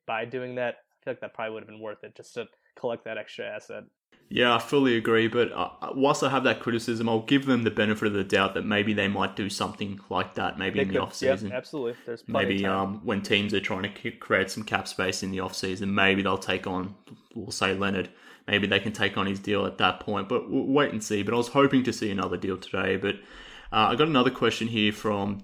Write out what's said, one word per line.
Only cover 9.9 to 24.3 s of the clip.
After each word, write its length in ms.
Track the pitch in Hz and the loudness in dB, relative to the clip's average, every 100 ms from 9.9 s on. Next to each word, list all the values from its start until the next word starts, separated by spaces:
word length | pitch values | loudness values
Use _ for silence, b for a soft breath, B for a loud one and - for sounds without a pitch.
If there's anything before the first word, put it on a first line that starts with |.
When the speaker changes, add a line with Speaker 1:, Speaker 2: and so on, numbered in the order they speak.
| 98 - | -10 -4
Speaker 2:
like 260 | 90 92 - | -4 -2 -4
that, 240 | 95 - | -4 -2
maybe 200 | 95 - | -2 0
Speaker 1:
They 20 | |
Speaker 2:
in 60 | 98 | 0
the 60 | 95 | 0
Speaker 1:
could. 80 | |
Speaker 2:
off-season. 460 | 95 - 131 113 107 | -2 -2 0 0 -2
Speaker 1:
Yep, 80 | 127 | -8
absolutely. 380 | - 156 117 120 - | -8 -6 -6 -6 -10
There's 180 | 120 | -12
plenty 220 | - 113 98 | -4 0 2
Speaker 2:
Maybe, 200 | 98 98 | 0 0
Speaker 1:
of 60 | |
time. 80 | 98 | 0
Speaker 2:
um, 220 | 98 104 117 | -2 -4 -4
when 160 | 101 | -4
teams 320 | 101 104 101 | 0 0 2
are 80 | 104 | -2
trying 220 | - 95 | -2 -4
to 80 | 101 - | -6 -8
c-, 80 | 117 | -10
create 400 | - - 101 95 | -10 0 2 2
some 120 | - | -4
cap 260 | 107 98 95 | -4 -4 -4
space 340 | - 95 98 | -4 -2 -2
in 80 | 95 | -4
the 80 | 95 | -4
off-season, 560 | 92 - 95 95 98 101 | -6 -4 -4 -4 -2 2
maybe 280 | 98 98 | 4 4
they'll 140 | 98 95 | 2 0
take 300 | - 95 98 | -2 -4 -2
on, 260 | 92 92 101 - - _ | -6 -6 -10 -20 -20 _
we'll 180 | 117 107 | -14 -10
say, 220 | - 95 | -2 0
Leonard. 360 | 95 98 98 90 B B B - | 0 0 -2 -4 B B B 0
Maybe 180 | 104 98 | 2 4
they 140 | 98 | 2
can 100 | 107 | 2
take 260 | 104 98 104 | -2 -2 0
on 100 | 98 | -2
his 120 | 98 | -2
deal 260 | 101 101 95 | -2 0 0
at 120 | - | 2
that 240 | 95 - | 2 2
point, 260 | - 101 98 | -2 -4 -2
but 240 | 127 117 | -2 0
we'll 140 | 127 110 | -2 2
wait 260 | 139 139 | 2 2
and 100 | 110 | 0
see. 220 | - 104 | -4 -2
But 100 | 101 | 0
I 40 | 117 | -2
was 120 | 120 | 0
hoping 340 | 139 135 135 | 4 6 6
to 100 | 123 | 2
see 180 | 107 107 | 0 -2
another 240 | 98 92 92 | -2 -2 -2
deal 220 | 95 92 | -2 -4
today, 400 | - 98 95 95 | -4 -2 0 0
but, 180 | 98 101 B B B B B | 0 -4 B B B B B
uh, 200 | 110 107 | 2 4
I 40 | 120 | 4
got 140 | 156 | 4
another 220 | 143 123 | 4 4